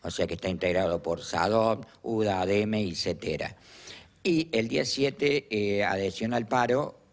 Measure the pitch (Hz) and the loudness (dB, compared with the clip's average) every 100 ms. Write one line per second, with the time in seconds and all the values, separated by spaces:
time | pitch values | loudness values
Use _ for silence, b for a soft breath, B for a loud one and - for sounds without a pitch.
0 | 87 - 87 87 95 87 90 90 92 85 | -6 -2 -2 -2 -4 -2 0 2 2 0
1 | 82 82 - 85 92 110 110 107 - B | -2 -4 -4 0 2 4 2 0 -6 B
2 | 120 113 104 95 92 101 107 110 101 80 | -4 0 2 2 2 2 2 0 -2 -2
3 | 92 82 - 78 78 - B B B B | -4 -4 -4 -4 -6 -10 B B B B
4 | B _ 190 165 160 113 113 135 139 - | B _ 0 0 2 0 0 0 0 0
5 | 139 135 143 143 - 107 104 101 98 98 | 0 2 0 0 0 -2 0 2 2 0
6 | 98 92 110 120 110 127 120 127 147 - | -2 -2 -2 -2 0 0 2 2 0 -8
7 | _ | _